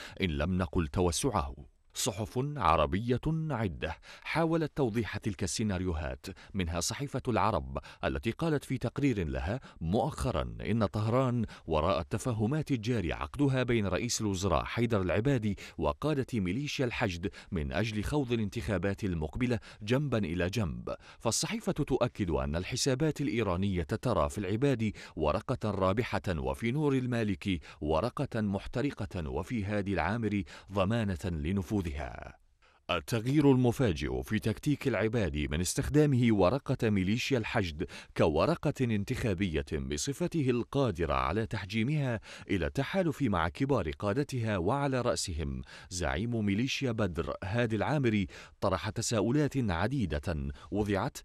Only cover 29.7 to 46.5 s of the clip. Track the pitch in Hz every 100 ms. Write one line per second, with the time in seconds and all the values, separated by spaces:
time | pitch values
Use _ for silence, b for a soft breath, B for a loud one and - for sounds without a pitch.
29.7 | 107 98 92 80 117 110 104 90 B B
30.7 | 98 92 117 104 90 92 82 73 98 95
31.7 | 107 85 73 64 58 - - _ _ b
32.7 | b - 87 - 117 117 147 139 127 127
33.7 | 110 123 76 71 62 65 107 113 107 -
34.7 | 139 139 107 110 120 90 73 67 76 90
35.7 | - 123 139 151 127 123 104 90 131 -
36.7 | 131 117 101 90 117 - 127 110 120 90
37.7 | 76 87 B B - 98 76 104 175 156
38.7 | - 123 104 101 127 120 87 98 78 69
39.7 | 78 67 73 - - 175 165 131 120 107
40.7 | 139 131 85 80 67 65 98 113 120 92
41.7 | 110 113 151 135 113 B B B 90 76
42.7 | 98 135 196 170 - 139 90 82 - 139
43.7 | 131 78 73 101 110 147 127 113 101 85
44.7 | 139 143 131 120 80 - 76 73 65 67
45.7 | B B 90 78 71 117 117 104